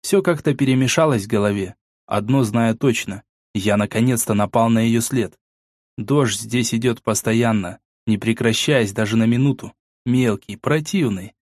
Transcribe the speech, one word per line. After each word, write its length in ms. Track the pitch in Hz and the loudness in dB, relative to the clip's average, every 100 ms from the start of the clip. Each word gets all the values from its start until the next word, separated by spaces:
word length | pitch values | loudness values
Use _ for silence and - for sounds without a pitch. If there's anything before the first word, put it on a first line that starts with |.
Всё 200 | - 202 | 2 0
как-то 320 | 190 160 156 | 2 0 -2
перемешалось 720 | 139 135 131 131 - 156 120 98 | 0 2 2 2 2 2 0 0
в 40 | |
голове. 460 | 107 104 101 92 - _ _ - | 0 0 -2 -6 -10 _ _ -4
Одно 380 | 104 101 135 | -4 0 2
знаю 340 | 113 117 117 113 | 2 2 0 2
точно. 460 | 143 113 - 101 _ _ _ | 0 0 -6 -12 _ _ _
Я 240 | 104 101 101 | -4 0 0
наконец-то 560 | 104 110 123 117 - | 0 0 0 0 0
напал 360 | 104 104 117 113 | 0 2 2 2
на 100 | 113 | 2
её 220 | 113 117 | 2 0
след. 360 | 113 127 95 _ _ _ _ _ _ - | 0 -2 -4 _ _ _ _ _ _ -12
Дождь 420 | 107 143 123 104 | 0 2 2 -2
здесь 340 | 110 123 127 | -4 -2 -2
идёт 280 | 113 120 117 | 0 -2 -2
постоянно, 800 | - 104 - 113 117 110 87 98 _ _ - | -2 -2 0 2 2 0 -4 -12 _ _ -4
не 120 | 104 | -2
прекращаясь 760 | 113 113 120 107 - 139 104 | -2 0 0 0 0 0 0
даже 220 | 98 107 113 | -2 0 2
на 100 | 113 | 2
минуту. 480 | 120 139 127 110 _ _ _ 123 | 2 0 -2 -10 _ _ _ -2
Мелкий, 520 | 127 123 101 - 101 | 0 2 -2 -8 -8
противный. 760 | - 156 156 196 131 95 98 _ | -2 -2 -2 -2 -2 -4 -10 _